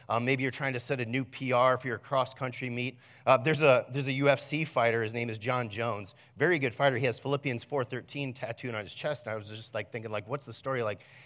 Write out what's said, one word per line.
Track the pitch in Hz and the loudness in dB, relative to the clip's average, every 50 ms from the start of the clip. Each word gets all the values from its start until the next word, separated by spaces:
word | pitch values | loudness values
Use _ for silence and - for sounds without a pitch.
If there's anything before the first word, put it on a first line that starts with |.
| - - | -6 -2
um, | 110 117 120 | -2 0 2
maybe | 127 135 127 | 2 2 2
you're | 131 131 | 0 -2
trying | - - 147 135 127 | -2 -2 -4 -4 -4
to | 120 | -4
set | - - 143 123 | -4 -2 -2 -2
a | 120 | -2
new | 113 120 135 131 | -2 -2 -2 -4
P | 131 - - 135 127 | -4 -8 -8 -2 0
R | 123 120 127 127 127 127 | 4 6 6 6 4 2
for | - 127 | 0 -4
your | 113 | -6
cross-country | 101 - - 139 131 127 - - - 135 127 120 - 131 123 | -6 -4 -2 0 0 0 -2 -4 -6 -6 -6 -6 -6 -6 -6
meet. | 120 123 123 131 - - - - - - - | -4 -4 -4 -6 -8 -10 -18 -20 -20 0 4
Uh, | 120 131 127 | 6 6 6
there's | 120 156 156 143 | 6 4 4 6
a, | 156 139 127 120 113 - | 8 8 8 6 4 0
there's | 123 143 131 139 | -2 -2 -2 0
a | |
U | 131 135 139 139 | 0 4 6 6
F | 139 - | 6 4
C | - - 147 156 156 | 2 -2 -2 -2 -2
fighter, | - - 131 117 117 113 117 | 0 2 4 4 4 4 2
his | 113 107 113 | 0 -2 -2
name | 120 120 117 | -2 -2 -2
is | 110 104 | -4 -2
John | 104 123 127 127 120 110 | -2 0 0 0 -2 -2
Jones, | 98 110 113 120 104 104 101 - - - - - _ | -4 -2 -2 -2 -2 -4 -6 -10 -14 -16 -20 -20 _
very | - 143 175 175 151 | 0 2 2 2 2
good | 135 123 110 | 0 -2 0
fighter. | - 143 139 127 117 | 2 2 2 4 2
He | 135 | 2
has | 123 113 - | 0 0 -2
Philippians | - 135 139 135 - 139 120 113 - | -2 -2 -2 -2 0 -2 -4 -4 -4
four | - 147 139 120 | -4 -4 -2 -2
thirteen | - 131 120 - - - 143 139 131 120 | -2 -4 -8 -8 -8 -8 -6 -6 -6 -6
tattooed | - 123 120 113 - - 123 113 | -6 -8 -8 -8 -8 -8 -6 -6
on | 107 | -6
his | 101 - - | -6 -8 -8
chest, | - - 151 - - - | -6 -4 -4 -4 -4 -6
and | 110 | -6
I | 110 | -6
was | 110 104 104 | -6 -8 -10
just, | 107 110 113 - - | -12 -12 -12 -8 -8
like, | 110 110 - | -8 -6 -6
thinking, | - 117 110 110 | -8 -10 -8 -6
like, | 107 107 92 107 | -6 -6 -6 -6
"What's | 135 143 - | -8 -8 -8
the | 117 | -10
story?" | 113 - - 135 135 123 | -12 -8 -6 -4 -2 -2
Like, | 113 104 101 - - - - - - | -2 -2 -4 -6 -10 -18 -20 -20 -20